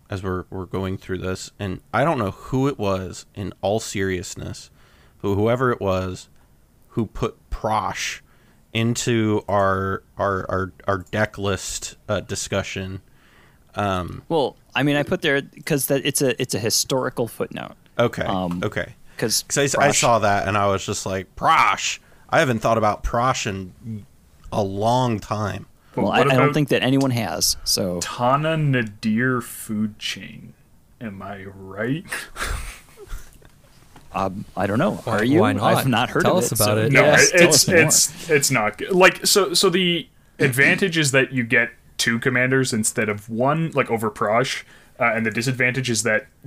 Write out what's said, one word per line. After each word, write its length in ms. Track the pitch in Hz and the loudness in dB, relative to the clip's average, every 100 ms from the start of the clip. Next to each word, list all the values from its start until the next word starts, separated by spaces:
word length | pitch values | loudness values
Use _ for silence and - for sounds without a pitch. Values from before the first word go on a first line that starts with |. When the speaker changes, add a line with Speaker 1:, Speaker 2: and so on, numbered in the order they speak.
| - | -10
Speaker 1:
as 140 | 98 | -8
we're, 220 | 95 92 82 | -4 -6 -6
we're 160 | 95 92 | -10 -8
going 320 | 92 95 95 | -6 -4 -6
through 220 | - 92 | -6 -6
this, 320 | 92 92 - - | -6 -8 -10 -10
and 200 | 101 90 - | -8 -8 -6
I 100 | 110 | -2
don't 140 | 147 143 | 0 0
know 140 | 98 | -2
who 360 | - - 131 135 | -6 -6 -2 -2
it 120 | - | -2
was, 480 | 101 95 92 90 - - | -2 -2 -4 -12 -16 -10
in 180 | 92 - | -10 -4
all 180 | 98 110 | -2 -2
seriousness, 920 | - 104 95 90 - - 92 92 - - - _ - _ | -2 -4 -2 -2 -6 -10 -12 -12 -16 -20 -20 _ -20 _
but 140 | 101 101 | -2 2
whoever 360 | 110 123 127 | 2 2 0
it 80 | 117 | 0
was 500 | 98 92 92 92 - - _ _ _ _ _ | 0 0 -2 -8 -14 -20 _ _ _ _ _
who 160 | - 107 | -4 -4
put 320 | - 120 - _ | -4 -6 -6 _
Prosh 680 | - 107 107 95 95 - - - _ _ _ _ | -6 -2 0 -2 -4 -6 -8 -14 _ _ _ _
into 680 | 113 113 117 - 117 110 107 - | -2 0 0 0 2 2 0 0
our, 560 | 101 98 95 98 98 - - | 2 2 2 -2 -4 -8 -4
our, 280 | 98 95 - | -2 -2 -2
our, 200 | 92 92 - - | -4 -4 -6 -4
our 100 | 95 90 | -4 -2
deck 280 | 107 107 - | -2 -2 -2
list, 580 | 101 95 - - - - - | -4 -4 -6 -10 -12 -12 -6
uh, 100 | 107 | -6
discussion. 840 | - - - 98 - 101 95 95 - - _ - - _ _ | -4 -8 -4 -4 -2 -6 -8 -10 -16 -20 _ -20 -20 _ _
Um, 500 | - 101 92 87 95 - | -4 -2 -2 -4 -10 -4
Speaker 2:
Well, 280 | 160 120 - _ 127 | 0 0 -4 _ -2
I 80 | |
mean, 120 | 143 143 | 0 0
I 60 | |
put 180 | 143 180 | -2 -2
there 180 | 160 139 - - - | 0 0 -2 -10 -4
'cause 220 | 147 - | -2 0
that 180 | 139 143 | 0 0
it's 160 | - | 0
a, 180 | 135 117 | 0 0
it's 140 | 131 | -4
a 60 | 127 | -4
historical 680 | 110 - - 131 127 - 117 | -2 -2 0 -2 -2 -4 -6
footnote. 480 | - - - - - - - | -6 -8 -8 -14 -16 -8 0
Speaker 1:
Okay, 260 | 120 - | 0 0
Speaker 2:
Um, 380 | - 95 90 87 | -4 -2 -2 -4
Speaker 1:
okay. 300 | 104 90 - - - - | -4 -6 -8 -12 -18 -6
Speaker 2:
'cause 280 | 117 - - | -2 -2 -2
Speaker 1:
'Cause 100 | 147 | -2
I 60 | |
s-, 120 | 139 - | 0 2
I 120 | 143 | 2
Speaker 2:
Prosh 100 | 135 | 4
Speaker 1:
saw 180 | 139 117 | 4 4
that 280 | 104 101 - | 4 2 2
and 100 | 104 | 2
I 100 | 101 | 2
was 180 | 98 - | 0 -2
just 200 | 101 101 | -6 -4
like, 280 | 95 90 - | -6 -6 -2
"Prosh? 600 | 139 156 113 95 - - - - - | 2 4 4 2 -2 -6 -12 -20 -2
I 100 | 135 | 2
haven't 200 | 151 113 | 2 0
thought 180 | 123 113 | 0 2
about 260 | 104 101 | 2 0
Prosh 440 | - 117 127 123 - | -2 0 0 0 -4
in 260 | 95 92 - 117 107 - - _ - - | -6 -10 -14 -12 -12 -14 -20 _ -20 -8
a 100 | 113 | -4
long 580 | 98 98 110 123 127 107 | -2 0 2 2 2 -2
time." 460 | - 107 104 92 - - _ - | -4 -4 -4 -6 -10 -20 _ -2
Speaker 3:
But 80 | |
Speaker 2:
Well, 80 | 101 | 0
I, 80 | 117 | 2
Speaker 3:
what 80 | 143 | 2
Speaker 2:
I 60 | 131 | 4
don't 80 | |
Speaker 3:
about 100 | 131 | 2
Speaker 2:
think 160 | 156 143 | 2 0
that 140 | 117 | 0
anyone 280 | 120 135 135 | 2 0 0
has, 460 | 120 98 82 - - | -2 -4 -2 -2 -2
so. 360 | - - 98 87 | -2 -2 -2 -4
Speaker 3:
Tana 560 | - - 123 139 156 160 | -6 -2 2 2 2 0
Nadir 840 | 147 127 110 101 113 107 127 123 | 2 2 0 -4 -2 0 0 0
food 560 | - - - 107 107 104 | -4 -12 -8 -4 -4 -6
chain? 560 | - 98 95 - 127 - _ - _ - | -10 -10 -12 -16 -20 -20 _ -20 _ -14
Am 200 | 117 95 | -14 -12
I 220 | 92 98 98 | -12 -14 -16
right? 600 | 95 95 95 117 156 - - - - | -16 -14 -6 -4 -4 -6 -10 -10 -8
<laughs> 100 | - - - - - - 403 - - - - - - - - - - | -6 -6 -8 -14 -20 -20 -12 -12 -12 -20 -20 -20 -20 -20 -20 -20 -10
Speaker 2:
Um, 320 | 92 98 92 - - | -4 -4 -4 -10 -4
I 100 | 98 | -2
don't 120 | 107 | 0
know. 140 | 196 - | 0 -2
Speaker 4:
Why, 220 | - 104 | -4 0
Speaker 2:
Are 40 | |
you? 160 | 117 156 | 2 4
Speaker 4:
why 120 | 208 | 4
not? 220 | 202 - - | 2 2 2
Speaker 2:
I've 100 | 135 | 2
not 220 | 113 123 | 2 2
heard 140 | 147 | 0
Speaker 4:
Tell 140 | 127 175 | 2 2
Speaker 2:
of 60 | |
Speaker 4:
us 80 | - | 2
Speaker 2:
it, 40 | 113 | 2
Speaker 4:
about 60 | 104 | 2
Speaker 2:
so 120 | 107 | 4
Speaker 4:
it. 140 | 110 | 4
Speaker 3:
No, 100 | 127 | 6
Speaker 2:
yes, 260 | 147 147 143 | 6 6 6
Speaker 3:
it, 60 | 180 | 6
Speaker 2:
tell 100 | 170 | 6
Speaker 3:
it's, 60 | 151 | 6
Speaker 2:
us 120 | - | 6
more. 100 | 175 | 6
Speaker 3:
it's, 520 | 151 - - - - | 6 4 2 -2 0
it's 220 | 151 - | 2 2
not 260 | 127 107 - | 2 0 -2
good. 140 | - | 0
Like, 340 | 180 185 - - | 6 6 6 2
so, 260 | 208 180 | 4 4
so 160 | 175 196 | 4 4
the 380 | 180 180 170 - _ _ - | 4 2 0 -4 _ _ -2
advantage 580 | 147 127 143 180 196 165 | 0 4 4 4 2 2
is 140 | 147 | 2
that 220 | 135 131 | 4 2
you 100 | 131 | 0
get 280 | 117 120 117 - - - | 0 2 2 -4 -14 -4
two 200 | - 117 | -2 0
commanders 540 | 131 127 127 135 131 | 0 0 2 2 2
instead 360 | 113 107 - 107 | 0 -2 -2 -2
of 200 | 104 - | -4 -6
one, 420 | 113 131 156 165 | -2 0 0 0
like, 200 | 139 123 | -2 -2
over 180 | 107 117 | -2 -2
Prosh, 540 | - 107 113 135 - - - - - | -2 0 2 0 -4 -10 -20 -20 -2
uh, 120 | 117 | 0
and 120 | 113 113 | 0 -2
the 40 | |
disadvantage 580 | 107 120 123 123 127 127 | -2 -2 0 0 0 -2
is 140 | 110 | -2
that 240 | 113 107 - _ | 0 0 -2 _